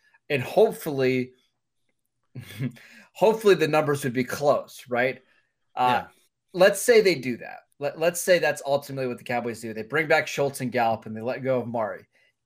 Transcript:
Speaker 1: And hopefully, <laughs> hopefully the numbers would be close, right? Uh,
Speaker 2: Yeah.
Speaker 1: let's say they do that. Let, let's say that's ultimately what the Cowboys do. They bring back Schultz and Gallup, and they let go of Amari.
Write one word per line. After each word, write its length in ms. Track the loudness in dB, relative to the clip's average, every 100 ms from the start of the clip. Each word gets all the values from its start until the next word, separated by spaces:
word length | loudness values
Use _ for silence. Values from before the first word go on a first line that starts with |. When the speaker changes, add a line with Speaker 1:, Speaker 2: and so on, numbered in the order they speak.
| _ _ -6
Speaker 1:
And 120 | -4
hopefully, 920 | 0 2 2 2 -6 0 0 0 -4 _ _ _ _ _ _ _ _ _ _
<laughs> 60 | -20 -16 -10 -10 -10 -20 -20 _
hopefully 420 | 0 2 4 4 4
the 120 | 4
numbers 360 | 2 2 -2
would 80 | -2
be 120 | -4
close, 600 | -4 -2 0 0 -2 -14 -6
right? 320 | -2 -2 -4 _ _ _ _ _
Uh, 280 | -2 0 0
Speaker 2:
Yeah. 40 | -4 _ _ _ _
Speaker 1:
let's 280 | 4 4 4
say 200 | 4 4
they 160 | 4 2
do 200 | -4 -8
that. 220 | -10 -18 _ -10
Let, 200 | -8 -2
let's 220 | -2 0
say 180 | 2 4
that's 220 | 4 -2 -2
ultimately 420 | -2 -2 -8 -6
what 80 | -8
the 80 |
Cowboys 360 | -6 -6 -4 -8
do. 120 | -10
They 100 | -10
bring 240 | -4 -2 2
back 200 | 2 0
Schultz 340 | -2 -2 -4
and 100 | -4
Gallup, 360 | 0 0 0 -6
and 100 | -10
they 60 |
let 200 | -8 -6
go 160 | -2 -2
of 40 |
Amari. 400 | -2 -4 -6 -8 -16 _ _ _